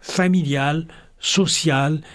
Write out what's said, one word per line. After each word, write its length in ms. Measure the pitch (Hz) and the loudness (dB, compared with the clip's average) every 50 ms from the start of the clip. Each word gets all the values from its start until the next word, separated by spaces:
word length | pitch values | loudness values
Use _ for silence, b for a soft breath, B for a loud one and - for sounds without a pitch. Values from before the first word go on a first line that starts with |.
familiales, 880 | - - - - 180 185 185 185 160 139 143 139 135 143 151 165 165 B B B B B B B | -14 -6 -2 0 2 2 2 2 0 0 -2 0 0 0 -2 -2 -6 B B B B B B B
sociales, 800 | - - - 196 190 - - - - 160 135 135 139 143 156 147 156 B | -6 -2 0 2 2 2 0 -2 0 0 2 2 2 0 -2 -4 -6 B